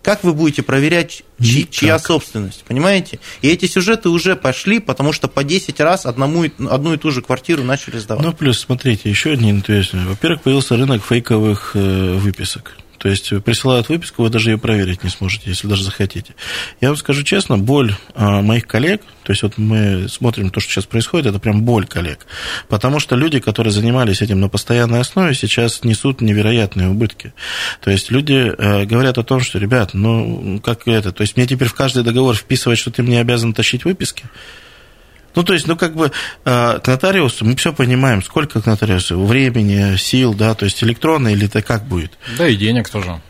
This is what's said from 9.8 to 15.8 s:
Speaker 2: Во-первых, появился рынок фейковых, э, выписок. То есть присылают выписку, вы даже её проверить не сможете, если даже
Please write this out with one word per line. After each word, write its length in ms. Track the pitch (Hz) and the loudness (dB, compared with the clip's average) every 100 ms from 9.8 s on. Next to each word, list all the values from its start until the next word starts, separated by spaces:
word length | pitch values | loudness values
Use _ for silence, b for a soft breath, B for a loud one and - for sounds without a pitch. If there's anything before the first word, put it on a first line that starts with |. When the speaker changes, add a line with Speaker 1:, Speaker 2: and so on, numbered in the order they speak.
| 95 92 92 | 0 -4 -4
Speaker 2:
Во-первых, 340 | 95 165 160 | -2 -2 0
появился 340 | 131 135 - 120 | 0 0 2 0
рынок 280 | 135 120 - | 2 0 0
фейковых, 680 | 120 - 110 107 104 - 104 | -2 2 2 2 0 -2 -2
э, 380 | 98 95 92 92 | 0 0 0 0
выписок. 560 | 98 92 92 - - - - - | -2 -2 -8 -8 -14 -20 -20 -4
То 120 | 98 | -2
есть 240 | 98 - 101 | -2 -2 -2
присылают 460 | 113 113 131 123 110 | 0 0 2 0 0
выписку, 320 | 165 - - | -4 -4 -2
вы 80 | 113 | 0
даже 220 | 110 113 | 2 0
её 80 | 110 | 0
проверить 440 | 113 107 95 90 | 0 0 0 -2
не 60 | 92 | -6
сможете, 400 | - 95 98 - | -4 -6 -6 -6
если 160 | 90 104 | -6 -2
даже 160 | 98 | -2